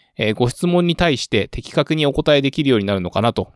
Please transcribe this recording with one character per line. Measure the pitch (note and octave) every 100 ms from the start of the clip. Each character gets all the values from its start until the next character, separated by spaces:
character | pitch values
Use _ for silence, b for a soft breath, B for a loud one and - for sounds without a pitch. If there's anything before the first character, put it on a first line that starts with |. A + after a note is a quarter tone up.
| b -
え | G#2+
ー、 |
ご | G#2+ B2
質 | - F3
問 | F3 F3
に | E3
対 | E3+ C3
し | -
て | G#2+ -
的 | - -
確 | - D3
に | D#3 C#3+
お |
答 | C#3 D3+ C#3+
え |
で | C#3
き | D3+
る | C#3
よ | A#2
う |
に | G2+
な | G2
る |
の | F2
か | -
な | A2+
と | - F2+